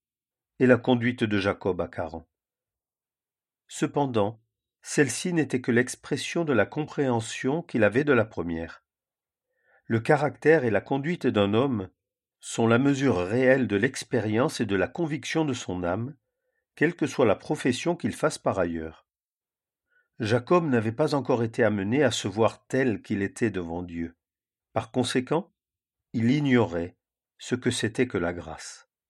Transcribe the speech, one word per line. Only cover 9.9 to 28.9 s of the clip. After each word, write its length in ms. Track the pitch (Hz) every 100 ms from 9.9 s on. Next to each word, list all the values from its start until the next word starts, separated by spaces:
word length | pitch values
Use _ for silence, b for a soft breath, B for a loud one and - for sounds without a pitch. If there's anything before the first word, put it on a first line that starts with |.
| 113
caractère 640 | 113 147 143 - 147 160
et 60 | 123
la 100 | 101
conduite 460 | - 139 143 175 131
d'un 280 | 104 101
homme 340 | 110 139 110 90 _ _ _ _ _
sont 260 | - - 113
la 120 | 117
mesure 400 | 139 139 139 90
réelle 480 | 90 120 131 135 110
de 100 | 101
l'expérience 840 | 117 - - 123 107 107 151 -
et 60 | 107
de 100 | 98
la 120 | 90
conviction 560 | - 160 143 - 160
de 100 | 156
son 280 | 127 - 90
âme, 320 | 87 95 123 - _ _ _ _ _
quelle 200 | - 151
que 120 | - 147
soit 200 | - 117
la 100 | 92
profession 600 | - 151 143 123 165 175
qu'il 160 | -
fasse 260 | - 151 -
par 200 | 139 95
ailleurs. 480 | 87 82 80 - _ _ _ _ _ _ _ _ _ _ _ -
Jacob 440 | 104 120 120 175
n'avait 280 | 165 120 107
pas 220 | 113 151
encore 280 | 147 117 123
été 220 | 113 113
amené 380 | 110 104 98 131
à 80 | 135
se 180 | - 107
voir 380 | 98 107 - -
tel 360 | 131 123 95
qu'il 200 | - 104
était 280 | 98 - 113
devant 320 | 95 85 85
Dieu. 340 | 87 85 82 - _ _ _ _ _
Par 180 | 113 -
conséquent, 640 | 127 123 131 123 151 - _ _ _ _ _ _
il 180 | 120 117
ignorait 680 | 147 143 123 98 85 85 - _ _ _ _
ce 160 | -
que 160 | 123 127
c'était 360 | 113 107 113 127
que 120 | 98
la 140 | 85
grâce. 560 | 87 78 80 - - _